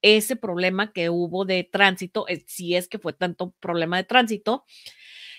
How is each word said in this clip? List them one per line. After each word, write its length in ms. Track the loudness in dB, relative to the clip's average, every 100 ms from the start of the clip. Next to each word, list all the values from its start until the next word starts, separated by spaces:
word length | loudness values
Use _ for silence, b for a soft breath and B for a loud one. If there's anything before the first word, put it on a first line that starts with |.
ese 340 | 8 6 4 -4
problema 560 | -4 0 0 0 -4
que 160 | -2 -2
hubo 380 | 0 -2 -2 -2
de 180 | -2
tránsito, 640 | -2 2 2 2 -6 -6 -6
eh, 160 | -8 -8
si 280 | -10 -2 -2
es 120 | -2
que 100 | -8
fue 160 | -8
tanto 400 | -4 -4 -4 -8 _
problema 380 | -6 -2 0 -2
de 80 |
tránsito, 600 | 2 2 2 0 -2 -4 _ B B B B B B